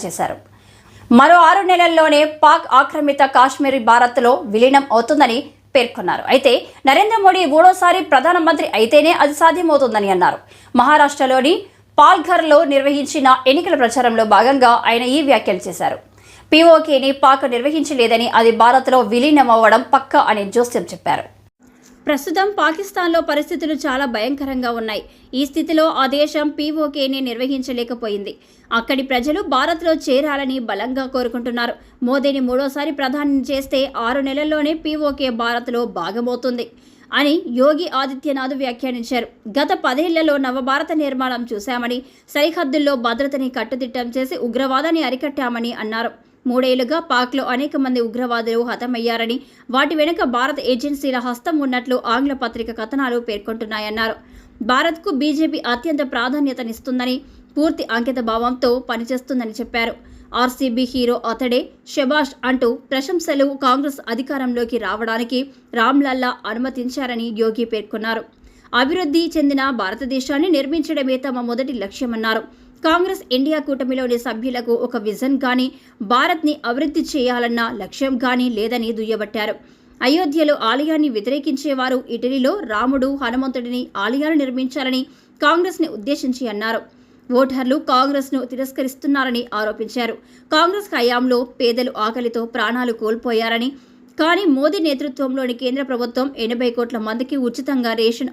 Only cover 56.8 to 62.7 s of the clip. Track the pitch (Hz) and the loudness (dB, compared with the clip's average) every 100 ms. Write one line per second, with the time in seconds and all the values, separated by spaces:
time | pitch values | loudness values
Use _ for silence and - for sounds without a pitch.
56.8 | - 254 247 254 - - - 285 320 330 | -6 -4 -2 -4 -8 -20 -10 -2 -2 -2
57.8 | - 226 240 254 233 226 240 247 254 247 | -4 -4 -4 -4 -2 -2 -2 0 0 0
58.8 | 254 226 233 254 254 254 226 220 226 240 | -4 -8 -6 -6 -4 -6 -6 -8 -8 -4
59.8 | 226 - - - - 220 247 - 269 233 | -4 -6 -16 -20 -8 -2 -2 -2 -2 -2
60.8 | 247 262 240 240 233 226 254 247 - - | -2 -2 -2 -2 -4 -4 -2 -2 -4 -12
61.8 | - - 262 302 269 - 240 262 240 | -10 -4 0 0 -2 -4 -4 0 0